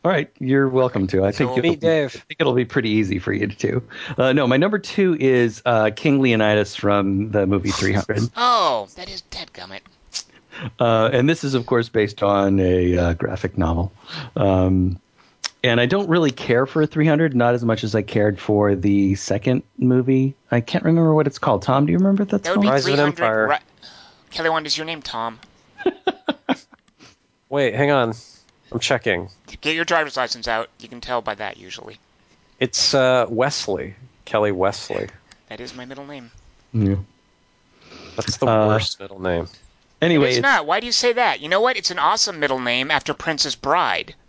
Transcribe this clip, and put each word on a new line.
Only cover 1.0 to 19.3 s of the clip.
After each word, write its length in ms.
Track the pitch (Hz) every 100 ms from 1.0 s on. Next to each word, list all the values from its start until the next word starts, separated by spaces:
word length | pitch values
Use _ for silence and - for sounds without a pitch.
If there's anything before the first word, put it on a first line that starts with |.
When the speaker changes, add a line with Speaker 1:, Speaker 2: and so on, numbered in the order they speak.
| 95
Speaker 1:
to. 140 | 95 98
I 60 |
think 40 | 101 123
Speaker 2:
So 60 | 127
Speaker 1:
it'll 20 |
Speaker 3:
Meet 180 | 170 165
Speaker 1:
be, 60 | 165
Speaker 3:
Dave. 220 | 160 139
Speaker 1:
I 120 | - -
think 100 | 156
it'll 160 | 147 123
be 100 | 120
pretty 240 | 143 113
easy 300 | 107 98 98
for 120 | 98
you 120 | 101 101
to. 380 | - - 123 - - - 147
Uh, 160 | 131
no, 140 | 139 127
my 100 | 131
number 220 | 185 208
two 360 | - - 190 160
is, 420 | 131 127 120 107 123
uh, 240 | 117 107 104
King 260 | 160 139
Leonidas 520 | 131 113 107 104 98 -
from 540 | 104 101 98 98 107
the 160 | 104 95
movie 240 | 98 101
three 240 | 95 98
hundred. 380 | 98 - 107 120 -
Speaker 2:
Oh, 520 | 247 233 170 117 95 -
that 160 | -
is 100 | 185 _
dadgummit. 520 | - 165 - 90 95 - _ _ - - _ _ - - -
Speaker 1:
Uh, 320 | 120 113 113
and 160 | 127 139
this 140 | 165
is, 100 | 143
of 140 | 131 117
course, 200 | 120 113
based 360 | 117 104 -
on 360 | 101 101 98 98
a, 380 | 92 92 90 90
uh, 160 | 87
graphic 460 | 82 - - - -
novel. 320 | 82 82 92 - - 156 131 -
Um, 640 | 101 92 92 92 92 90 _ _ _ _ - _
and 160 | 127 117
I 60 | 123
don't 240 | 190 190
really 220 | 170 156
care 340 | 117 - 120 135
for 220 | 160 151
three 180 | 156 156
hundred, 300 | 151 165 127
not 180 | 120
as 100 | 120
much 200 | 117 110
as 100 | 110
I 80 | 110
cared 380 | 104 113 104 98
for 340 | - 104 104
the 400 | 98 98 101 98
second 480 | 98 -